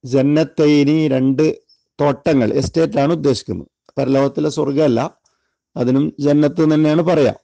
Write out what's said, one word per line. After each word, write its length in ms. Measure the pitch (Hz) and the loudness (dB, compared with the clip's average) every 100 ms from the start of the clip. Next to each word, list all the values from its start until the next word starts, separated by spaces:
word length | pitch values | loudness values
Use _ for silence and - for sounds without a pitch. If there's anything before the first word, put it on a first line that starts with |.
| 131 | -2
"ജന്നത്തൈനി", 1000 | 131 135 151 160 - 151 147 143 156 156 | 0 2 0 -2 0 2 4 2 2 0
രണ്ട് 480 | 131 131 135 156 - _ _ _ - | 0 0 0 -2 -2 _ _ _ -4
തോട്ടങ്ങൾ, 520 | 147 139 - 143 110 | -2 0 0 0 0
എസ്റ്റേറ്റ് 460 | - - 165 165 143 | -2 -2 -2 -2 -2
ആണ് 140 | 143 | -2
ഉദ്ദേശിക്കുന്നത്. 540 | 170 143 123 - 90 69 _ _ - | 0 -2 -2 -6 -12 -12 _ _ -6
പരലോകത്തിലെ 520 | 131 135 139 139 151 | -2 0 0 -2 -4
സ്വർഗ്ഗമല്ല, 680 | 147 139 139 151 117 147 _ _ _ _ _ _ - | -4 -4 0 0 0 -4 _ _ _ _ _ _ -6
അതിനും 360 | 123 135 156 - | -2 0 -2 -2
ജന്നത്ത് 440 | 143 147 147 175 | 0 2 0 0
എന്ന് 120 | 156 156 | 0 2
തന്നെയാണ് 260 | 156 156 | 2 0
പറയാ. 320 | 170 160 127 - | 0 2 0 -2